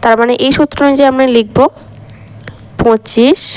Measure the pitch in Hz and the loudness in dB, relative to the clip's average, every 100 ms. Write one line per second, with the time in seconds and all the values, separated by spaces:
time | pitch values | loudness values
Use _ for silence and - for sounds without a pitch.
0 | 233 226 233 247 262 277 294 - 285 277 | 0 0 0 0 -2 0 -2 0 0 2
1 | 277 262 262 233 214 - 285 - - - | 0 2 0 0 0 0 0 -2 -20 -20
2 | - - - - - - - - 233 220 | -16 -16 -16 -20 -20 -20 -20 -4 -2 0
3 | - - 247 370 - | -2 0 2 2 -2